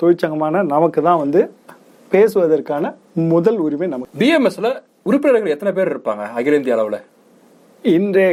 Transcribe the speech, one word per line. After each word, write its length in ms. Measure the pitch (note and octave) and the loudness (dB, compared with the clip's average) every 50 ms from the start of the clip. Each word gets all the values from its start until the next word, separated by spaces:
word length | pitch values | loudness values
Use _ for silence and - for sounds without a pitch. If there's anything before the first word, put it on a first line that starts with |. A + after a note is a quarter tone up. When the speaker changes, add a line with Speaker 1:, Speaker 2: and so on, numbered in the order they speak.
| E3 | 2
Speaker 1:
தொழிற்சங்கமான 600 | E3+ F3 E3+ - - D#3 D#3 D#3 D#3 D#3 - - | 2 2 2 0 -4 -4 -4 -2 -2 0 0 0
நமக்கு 380 | D3+ C#3+ D3+ E3 E3 - - D3 | 0 2 2 2 2 2 0 2
தான் 160 | E3+ F3 E3 | 2 2 2
வந்து 240 | D3 C#3 C#3+ F3+ B3+ - - _ _ - - - _ _ _ _ _ - - | 0 0 0 0 0 0 -4 _ _ -20 -20 -20 _ _ _ _ _ 0 2
பேசுவதற்கான 800 | F#3 G#3 D3 - G3+ F3 D#3+ D#3+ D3+ C3 - D3+ D3 E3 C4+ D4+ - _ _ - E3+ E3 E3 | 2 2 2 2 0 0 2 0 0 -2 -4 -6 -4 -4 -6 -8 -10 _ _ -6 -4 0 0
முதல் 280 | E3 E3+ E3+ F3+ A#3 | 2 2 2 2 0
உரிமை 320 | G#3+ D#3+ D3+ C#3+ C#3+ F3 F#3 | 0 0 -2 -4 -4 -4 -6
நமக்கு. 300 | C#3 B2+ B2+ - - C#3 | -6 -8 -10 -8 -4 -2
Speaker 2:
பி 100 | G3+ C4+ | 0 2
எம் 180 | E4+ D#4 B3+ | 2 2 2
எஸ்ல 240 | F#3+ F#3 F#3 F#3+ A#3 C4+ - - _ _ _ - | 0 0 -2 -4 -4 -4 -6 -10 _ _ _ -4
உறுப்பினர்கள் 520 | F#3 A3+ D4 D4 D4+ B3+ A3+ G#3+ F3+ D3 | -2 -2 0 2 2 2 2 0 -2 -4
எத்தனை 180 | C#3+ G3+ G3+ F3 | -4 -4 -4 -2
பேர் 180 | F#3 F#3+ E3+ C#3+ | -2 -2 -2 -4
இருப்பாங்க 320 | B2 - A#2 G#2+ G#2 G#2 G#2 A#2 | -6 -6 -6 -6 -6 -8 -8 -6
அகில 240 | A#2+ B2 C#3+ D3 | -4 0 0 0
இந்திய 200 | D3 C3+ B2+ A#2+ | 0 0 0 -2
அளவுல? 240 | A2+ A2 G#2+ G#2 G#2 - _ _ _ _ _ _ _ _ _ _ _ _ _ _ _ - | -2 -2 -2 -4 -8 -10 _ _ _ _ _ _ _ _ _ _ _ _ _ _ _ 0
Speaker 1:
இன்றைய 460 | B3 E3+ E3+ G3 G3+ F#3 F#3+ F#3+ F#3 | 2 2 2 2 2 2 2 2 2